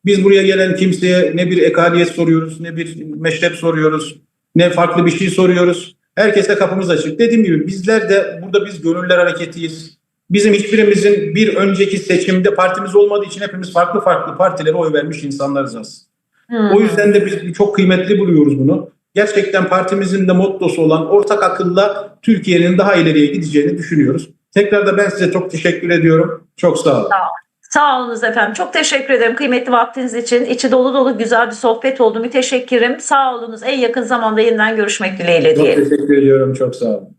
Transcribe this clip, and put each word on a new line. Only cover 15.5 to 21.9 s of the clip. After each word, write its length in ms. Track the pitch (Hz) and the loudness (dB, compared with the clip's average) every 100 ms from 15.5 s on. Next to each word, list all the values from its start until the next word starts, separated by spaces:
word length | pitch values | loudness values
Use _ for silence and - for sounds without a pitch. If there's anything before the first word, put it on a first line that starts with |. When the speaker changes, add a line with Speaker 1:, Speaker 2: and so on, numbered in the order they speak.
| 139 127 113 | -4 -4 -8
Speaker 1:
aslında. 300 | 107 - _ _ _ _ - | -16 -20 _ _ _ _ -8
Speaker 2:
Hmm. 300 | 233 208 202 | -2 2 4
Speaker 1:
O 40 | |
yüzden 340 | 220 196 208 | 2 2 2
de 120 | 202 196 | 2 2
biz 260 | - 180 | -4 -6
çok 240 | - 202 196 | -2 0 2
kıymetli 420 | 185 180 180 202 | 2 2 2 0
buluyoruz 400 | 190 156 139 135 | 2 4 2 2
bunu. 320 | 135 175 - _ _ | 0 0 -4 _ _
Gerçekten 540 | 196 208 208 190 190 175 | -2 0 0 0 0 0
partimizin 600 | 185 185 196 185 196 185 | 0 0 -2 -2 0 2
de 40 | |
mottosu 500 | 180 196 - 175 165 | 2 2 0 -2 0
olan 280 | 156 156 - | 2 2 2
ortak 320 | 202 202 202 | 2 2 0
akılla 760 | 185 - 185 180 202 | 0 0 -2 0 0